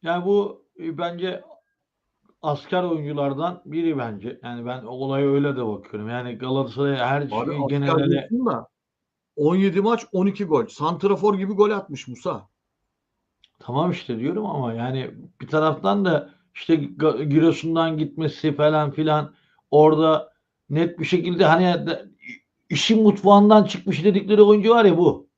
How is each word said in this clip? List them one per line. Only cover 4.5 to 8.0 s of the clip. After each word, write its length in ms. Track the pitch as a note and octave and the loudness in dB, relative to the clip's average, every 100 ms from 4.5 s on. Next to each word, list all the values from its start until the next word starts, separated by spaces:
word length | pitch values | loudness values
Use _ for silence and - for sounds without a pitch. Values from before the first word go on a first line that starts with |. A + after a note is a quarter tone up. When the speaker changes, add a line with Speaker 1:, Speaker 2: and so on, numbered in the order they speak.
| A#2+ A#2+ | -12 -10
Speaker 1:
ben 180 | B2+ | -10
olaya 440 | A2 B2+ C3+ C3+ C#3 | -12 -10 -6 -2 0
öyle 280 | C#3 C#3+ B2+ | 0 0 -4
de 120 | A2+ | -6
bakıyorum. 420 | G#2 - G#2 G#2+ | -8 -12 -12 -10
Yani 280 | B2 B2 - | -10 -10 -10
Galatasaray'a 720 | B2+ C3+ C3 A#2+ C#3 C3+ B2 | -4 -4 -4 -4 -2 -2 -2
her 140 | C#3 | -2
Speaker 2:
Abi 80 | C#3+ | -4
Speaker 1:
şeyi 120 | A2 | -6
Speaker 2:
asker 260 | A#2 C#3+ C#3 | -6 -6 -4
Speaker 1:
genelde 420 | C#3+ C#3 D#3+ | -2 0 0